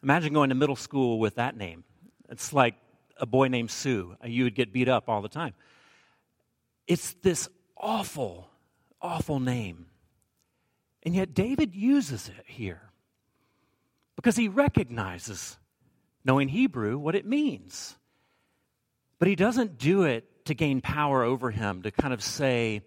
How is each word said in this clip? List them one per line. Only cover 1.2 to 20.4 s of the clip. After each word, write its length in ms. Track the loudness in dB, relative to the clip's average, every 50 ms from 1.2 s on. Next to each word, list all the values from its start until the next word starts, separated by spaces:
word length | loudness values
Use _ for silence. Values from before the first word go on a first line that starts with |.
with 160 | 0 -2 0
that 200 | -2 -4 -4 -4
name. 280 | -8 -10 -12 -12 -14 -20 _ _ _ _ -20 _ _ _ _
It's 240 | -16 -12 -12 -2 2
like 220 | 4 4 4 2 _ _ _ _ _ _ _ _ -8
a 80 | -6
boy 200 | 0 4 4 4
named 240 | 4 2 -2 -2 -4
Sue. 460 | -6 -6 -2 -2 -2 -2 -2 -6 -12 -14 -12
You 180 | -6 -2 0 0
would 140 | 0 2
get 160 | 0 -2 -2 0
beat 160 | 0 2 2
up 200 | 2 0 0 -2
all 140 | -4 -4 -4
the 60 | -6
time. 260 | -8 -8 -8 -8 -10 _ _ _ _ _ _ _ _ _ _ _ _ _ _ _ _ _ _ _ _ _ _ _ _ _ _ -2
It's 240 | -2 -2 -2 -8 -14 _ _
this 260 | 0 0 0 -4 -8 _ _ _ _ _
awful, 720 | -8 -4 -2 -2 -2 -4 -6 -6 -6 -6 -6 -6 -12 -18 -20 _ _ _ _ _ _ _ _ _ _
awful 380 | -8 -6 -4 -4 -4 -2 -2 -2
name. 480 | 0 -2 -2 -2 -4 -8 -10 -14 -20 _ _ _ _ _ _ _ _ _ _ _ _ _ _ _ _ _ _ _ _ _ _ _ _
And 100 | -2 0
yet 200 | 0 0 0 0
David 420 | 0 0 0 2 0 0 0 0
uses 520 | -2 2 4 4 4 2 0 -6 -8 -8 -12
it 160 | -18 -20 -20
here 340 | -20 -14 -8 -8 -8 -8 -10 -16 -20 _ _ _ _ _ _ _ _ _ _ _ _ _ _ _ _ _ _ _ _ _ _ _ _ _
because 180 | 0 2 2 4
he 140 | 4 2 0
recognizes, 1080 | 4 4 2 4 4 2 0 2 -4 -6 -4 -6 -6 -10 -10 -12 -12 -10 -12 -14 -14 _ _ _ _ _ _ _ _ _ _ _ _ _ _
knowing 240 | 4 4 4 4 2
Hebrew, 500 | 2 2 2 2 2 0 -2 0 -2 -2
what 160 | -2 -2 -2
it 100 | -2 -2
means. 720 | 0 0 0 0 0 -2 -6 -12 -16 -16 -16 -16 -16 -18 _ _ _ _ _ _ _ _ _ _ _ _ _ _ _ _ _ _ _ _ _ _ _ _ _
But 80 | 2 2
he 80 | 4
doesn't 420 | 4 4 2 4 2 0 0 -2 -2
do 240 | 2 2 4 4 4
it 420 | 4 2 0 -4 _ _ _